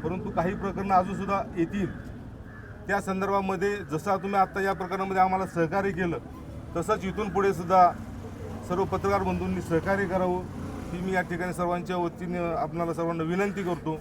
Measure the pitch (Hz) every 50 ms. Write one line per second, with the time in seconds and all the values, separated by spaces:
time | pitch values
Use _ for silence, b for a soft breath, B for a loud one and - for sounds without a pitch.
0 | - 180 175 185 - 196 190 185 165 180 202 - 185 196 180 175 196 196 190 180
1 | 185 190 196 170 196 190 196 196 - 139 156 175 165 165 - 208 185 - - -
2 | - - - - - - - - - - - - - - - - - - 196 196
3 | 196 - 190 190 185 190 196 196 196 190 190 185 185 202 202 208 180 143 147 156
4 | 156 202 190 190 165 196 202 196 190 185 - 196 190 196 196 - 190 175 190 190
5 | 190 190 190 190 185 185 185 185 190 175 - 170 165 156 165 196 196 196 185 165
6 | 190 170 160 120 - - - - - - - - - - - 170 160 170 214 196
7 | 170 190 170 180 208 202 165 196 196 196 185 151 180 165 185 185 180 175 - -
8 | - - - - - - - - - - - - - - 180 175 190 - 190 185
9 | - 196 202 196 190 185 180 175 180 180 180 180 175 - 170 160 151 180 196 196
10 | 202 175 185 185 185 180 180 180 180 - - - - - - - - - - 175
11 | 180 190 190 185 180 - 175 165 180 180 165 151 180 175 175 175 170 - - 175
12 | 175 170 170 - 180 175 175 180 170 170 165 139 135 156 151 165 170 170 165 143
13 | 170 165 160 165 160 160 175 185 202 202 185 190 196 175 175 143 - 156 156 156